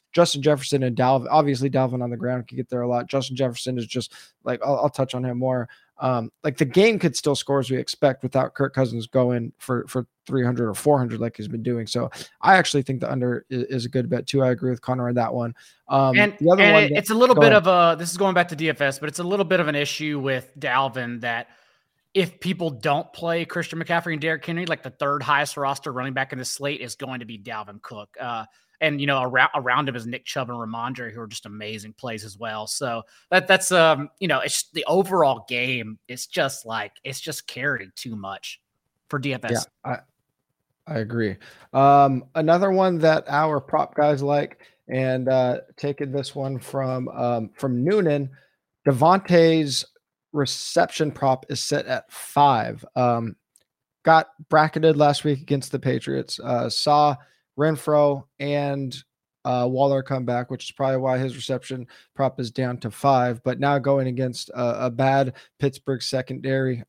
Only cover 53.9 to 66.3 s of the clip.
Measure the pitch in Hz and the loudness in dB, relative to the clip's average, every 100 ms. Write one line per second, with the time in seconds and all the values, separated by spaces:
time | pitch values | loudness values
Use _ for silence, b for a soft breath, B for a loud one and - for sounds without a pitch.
53.9 | _ - 160 - _ 156 156 156 156 160 | _ 6 6 4 _ 2 4 4 4 4
54.9 | 147 147 139 151 139 156 143 - 135 131 | 6 4 4 0 -2 0 -2 -2 -4 -2
55.9 | 127 - 135 127 - 123 120 120 - 147 | -2 -2 -4 -4 -8 -4 -2 -2 -2 2
56.9 | 147 147 135 b b b - 151 151 - | 4 4 2 b b b -2 0 0 2
57.9 | 147 147 139 - - 143 143 143 139 131 | 4 4 0 -8 -10 -4 -2 -2 -4 -6
58.9 | 127 - _ _ _ 127 127 123 127 139 | -10 -18 _ _ _ -4 -2 0 2 2
59.9 | 135 131 135 120 123 123 135 - - 135 | 2 -2 -4 -2 -4 -4 -10 -12 -4 -2
60.9 | 131 131 127 131 123 - 127 - 131 120 | 0 0 -2 -2 -6 -8 -8 -8 -12 -12
61.9 | b b - 131 127 120 - 127 123 113 | b b -4 -2 -2 -8 -4 -4 -4 -8
62.9 | - 139 131 123 117 127 127 143 143 131 | -2 2 4 2 -2 -4 -2 0 0 2
63.9 | 139 127 120 127 117 - 127 123 110 123 | 0 0 -2 -4 -6 -12 -4 -4 -2 -4
64.9 | 120 135 135 131 B B _ 139 135 - | 0 2 4 2 B B _ -4 -4 -6
65.9 | 127 - 131 127 | -4 -4 -4 -6